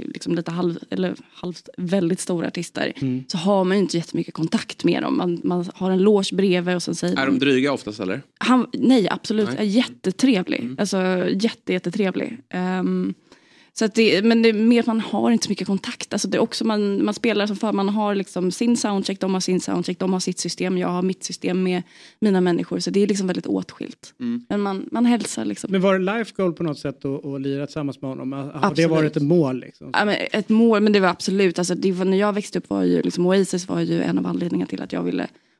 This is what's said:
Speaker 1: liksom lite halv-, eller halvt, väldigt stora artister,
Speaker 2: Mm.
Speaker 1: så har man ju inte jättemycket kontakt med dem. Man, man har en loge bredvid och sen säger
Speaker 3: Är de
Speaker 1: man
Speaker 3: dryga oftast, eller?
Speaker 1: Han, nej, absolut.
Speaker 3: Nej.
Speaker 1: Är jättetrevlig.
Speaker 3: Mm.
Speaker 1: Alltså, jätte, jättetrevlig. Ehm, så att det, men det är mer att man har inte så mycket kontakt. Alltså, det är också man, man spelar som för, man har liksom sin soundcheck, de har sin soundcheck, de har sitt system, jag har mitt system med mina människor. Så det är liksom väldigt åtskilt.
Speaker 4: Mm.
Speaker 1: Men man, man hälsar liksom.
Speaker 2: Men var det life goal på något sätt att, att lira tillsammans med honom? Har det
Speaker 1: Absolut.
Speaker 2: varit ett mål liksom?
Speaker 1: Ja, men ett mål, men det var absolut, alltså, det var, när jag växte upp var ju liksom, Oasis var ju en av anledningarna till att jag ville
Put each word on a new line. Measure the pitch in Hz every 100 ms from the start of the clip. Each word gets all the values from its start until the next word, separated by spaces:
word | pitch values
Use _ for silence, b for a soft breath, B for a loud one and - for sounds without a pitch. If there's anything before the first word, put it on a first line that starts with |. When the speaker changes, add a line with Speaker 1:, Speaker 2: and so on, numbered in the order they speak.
| -
Speaker 1:
liksom | - 190
lite | 175 170
halv-, | 170 180 165 -
eller | 190 185 - -
halvt, | - 180 165 - -
väldigt | 175 196 165 185
stora | - 175 170
artister, | 180 170 - 143 -
Speaker 2:
Mm. | 135 127 131
Speaker 1:
så | 175
har | 180 196
man | 185 202
ju |
inte | 185 170
jättemycket | - 165 -
kontakt | - 160 220 - -
med | 170 -
dem. | - 67
Man, | 180 170
man | - 175 175
har | - 185
en | 185
loge | 202 202 196 185
bredvid | 196 180 175 180
och |
sen | -
säger | 170 175 180
Speaker 3:
Är | 135
de |
Speaker 1:
man | -
Speaker 3:
dryga | 135 127 139
oftast, | 127 - 107
eller? | 92 120 - -
Speaker 1:
Han, | 208 254 -
nej, | - 240 262 185
absolut. | - - 214 208
Speaker 3:
Nej. | -
Speaker 1:
Är |
jättetrevlig. | 214 220 - - 185 - 262 196 - -
Speaker 3:
Mm. | 240 135
Speaker 1:
Alltså, | - 190 185 185 -
jätte, | 190 226 - -
jättetrevlig. | 180 180 190 190 - - - -
Ehm, | 180 185 185 185 185 190 - b b b b b -
så |
att | 220
det, | 220 226 170
men | 220 233
det | 226
är |
mer | 214 226 233
att | 233
man | 220
har | 196 208 233
inte | 226 -
så |
mycket | 196 185
kontakt. | 196 - - -
Alltså, | 202 196
det | -
är |
också | 226 -
man, | 226 214 202 196
man | 208
spelar | 202 233 208 208
som | 196
för, | 220
man | 202 196
har | 208 208
liksom | 196 185 185 180
sin | - 233 233
soundcheck, | 214 196 190 190
de | 190
har | 185
sin | 185 180
soundcheck, | - 180 180 180
de | 190
har | 185
sitt | 185 180
system, | 170 - 180 185
jag | 175
har | 180
mitt | 190 185
system | - - - 185
med | 185 180 B B B B
mina | 214 190
människor. | 180 175 175 185
Så | 180
det | 190
är | 208
liksom | 202 185
väldigt | 180 -
åtskilt. | - - - - - - -
Speaker 4:
Mm. | 120 - 240
Speaker 1:
Men | 208
man, | 202 190 -
man | 226 240
hälsar | 240 - -
liksom. | 214 202 -
Speaker 2:
Men | 190
var | 196 190
det | 185 226
life | 208 -
goal | 185
på | 156
något | 170 139
sätt | 147 135
att, | 139 139
att | 147 139
lira | 135 139 143
tillsammans | 156 143 131
med | 135
honom? | 135 131
Har | 139
det | 139 156 196
Speaker 1:
Absolut. | 151 165
Speaker 2:
varit | 160 151 156
ett |
mål | 143 175 139 127
liksom? | - - 135
Speaker 1:
Ja, | -
men | 208 - -
ett | 220 196
mål, | 220 233 208
men | 214
det | 208
var | 185
absolut, | - - 190 190 175
alltså, | 175
det | 170 190
var, | 180
när | 190 190
jag | 208
växte | 202 202 175
upp | -
var | -
ju | - -
liksom, | 175 175 180
Oasis | 196 185 180 185
var | 170
ju | 170 170
en | - 185
av | 180
anledningarna | 180 175 190 185
till | -
att | -
jag | 87
ville | 87 90 92 b b